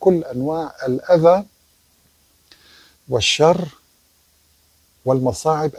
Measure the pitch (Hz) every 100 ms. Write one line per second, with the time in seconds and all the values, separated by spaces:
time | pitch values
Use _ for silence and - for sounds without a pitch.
0 | 190 170 151 127 139 160 156 - 131 127
1 | - 175 165 185 202 _ _ _ _ _
2 | _ _ _ _ _ - _ - _ _
3 | - 123 104 - 156 180 165 - _ _
4 | _ _ _ _ _ _ _ _ _ _
5 | 127 131 127 117 156 156 151